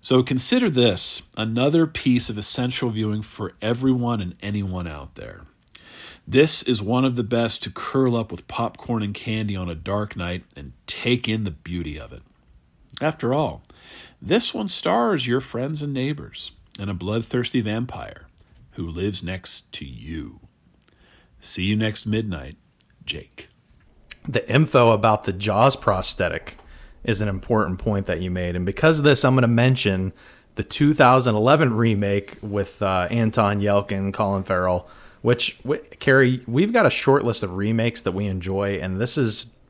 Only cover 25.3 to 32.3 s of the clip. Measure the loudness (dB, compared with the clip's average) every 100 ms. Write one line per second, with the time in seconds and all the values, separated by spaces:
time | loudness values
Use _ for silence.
25.3 | -4 0 4 4 4 0 0 -2 -2 -2
26.3 | -2 -10 -20 -20 -20 -20 -10 -4 0 0
27.3 | -4 0 0 0 -2 -2 -2 -2 -2 -2
28.3 | -2 -2 -2 -4 2 2 4 4 6 4
29.3 | 4 4 4 4 4 2 0 -2 -6 -20
30.3 | -20 _ -8 -8 2 2 6 6 6 4
31.3 | 2 4 6 4 4 2 2 2 0 -2